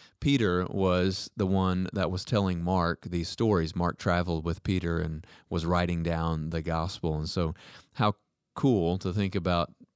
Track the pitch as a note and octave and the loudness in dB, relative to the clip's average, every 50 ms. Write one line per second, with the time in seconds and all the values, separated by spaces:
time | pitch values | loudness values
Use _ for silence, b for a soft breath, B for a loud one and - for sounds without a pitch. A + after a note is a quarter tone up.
0 | B B B _ - C#3+ C#3 B2+ A2 F#2 F2+ F2+ F2+ - - G2 F#2+ F#2 F2+ F2+ | B B B _ 0 2 4 4 4 4 4 2 0 0 0 0 2 2 4 4
1 | F2+ F#2+ F#2 - - - - - G2+ F#2 G2 F#2+ F#2+ F#2 F2+ F#2 F#2 - - G2+ | 2 0 0 -4 -6 -8 -4 -2 0 2 2 2 2 2 2 0 -2 -2 -2 -2
2 | F2+ D2+ F#2 F#2 - - A#2+ G#2 G2 F#2+ F2+ E2+ E2+ F2 F#2+ F#2 E2+ E2+ E2 - | -2 -2 -2 -4 -4 -2 0 0 0 0 0 -2 -2 0 2 2 2 0 0 -2
3 | - F2 F2 F2 E2 - - - A#2 A2 G#2 E2+ E2 D#2 - F2 F2 F2 - - | -6 -6 -4 -4 -4 -4 -4 -2 2 2 4 2 2 0 0 -2 -2 -2 -2 -2
4 | - G2 F2 F2 F2+ F2+ E2+ D#2+ D#2 E2+ E2 - - - F#2+ F#2 F2 E2+ E2 E2 | 0 0 0 2 0 0 -2 -2 -2 -4 -4 -4 -2 -2 -2 0 0 -2 -2 -2
5 | E2 D#2+ D#2+ D#2+ B B B B B _ F2+ E2+ D#2+ E2 F2 F2 F2 F2 F2 E2 | -2 -4 -6 -8 B B B B B _ -4 -2 0 2 2 2 2 2 0 -2
6 | E2 E2+ E2 E2 E2 E2 D#2+ D#2 D2+ D#2+ E2 E2 D2+ E2+ D#2+ E2 D#2+ F2+ - - | 0 0 0 0 0 0 -2 -2 -4 -4 -4 -4 -4 -2 -2 -2 -2 -4 -6 -4
7 | - E2 D#2 D#2 D#2 D#2 - F#2 E2+ D#2+ D#2 B B B B B B B _ - | -4 -2 -2 -2 -4 -4 -4 -2 -2 -2 -4 B B B B B B B _ 0
8 | A2+ G#2+ G2+ - _ _ _ _ _ _ _ - - C#3 A#2+ G2 E2 E2 F2+ F#2 | 2 2 0 0 _ _ _ _ _ _ _ 0 2 2 4 4 4 2 0 0
9 | - F#2+ F2+ G#2 G2+ F#2 E2 G2 E2 F2+ F2 E2+ E2+ - - _ - - _ | -2 -2 -2 0 -2 0 -2 -2 0 2 2 2 0 -2 -4 _ -20 -20 _